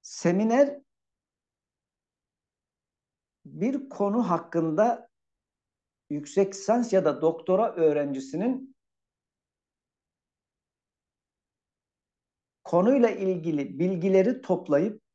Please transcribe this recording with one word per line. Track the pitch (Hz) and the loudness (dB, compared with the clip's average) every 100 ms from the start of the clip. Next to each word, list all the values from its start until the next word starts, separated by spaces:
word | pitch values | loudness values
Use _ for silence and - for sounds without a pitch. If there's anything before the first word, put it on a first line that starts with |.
Seminer | - - 170 185 220 240 277 - _ _ _ _ _ _ _ _ _ _ _ _ _ _ _ _ _ _ _ _ _ _ _ _ _ _ | -16 -4 0 2 2 4 2 0 _ _ _ _ _ _ _ _ _ _ _ _ _ _ _ _ _ _ _ _ _ _ _ _ _ _
bir | 147 151 220 277 - | -20 -6 -4 -4 -8
konu | - 202 220 196 | -4 -2 0 0
hakkında | 170 - 170 160 156 226 233 - _ _ _ _ _ _ _ _ _ _ | -2 -2 -4 -2 2 2 0 -8 _ _ _ _ _ _ _ _ _ _
yüksek | 147 143 190 196 | -10 -4 0 0
lisans | - - 240 233 | -2 0 0 2
ya | 190 | 2
da | - - | 2 2
doktora | 160 160 - 190 - | 0 0 0 2 2
öğrencisinin | 175 160 147 143 135 131 156 233 262 - _ _ _ _ _ _ _ _ _ _ _ _ _ _ _ _ _ _ _ _ _ _ _ _ _ _ _ _ _ _ _ _ _ _ _ _ _ _ _ | 2 2 2 -2 -6 -6 -4 -2 -4 -10 _ _ _ _ _ _ _ _ _ _ _ _ _ _ _ _ _ _ _ _ _ _ _ _ _ _ _ _ _ _ _ _ _ _ _ _ _ _ _
konuyla | - 170 208 277 233 | -2 2 4 4 2
ilgili | 196 190 180 160 147 135 135 | 2 -2 -2 -2 -4 -4 -2
bilgileri | 180 185 185 190 190 254 | -2 0 2 4 4 -2
toplayıp | - 185 - 147 202 208 _ | -2 -4 0 0 0 -6 _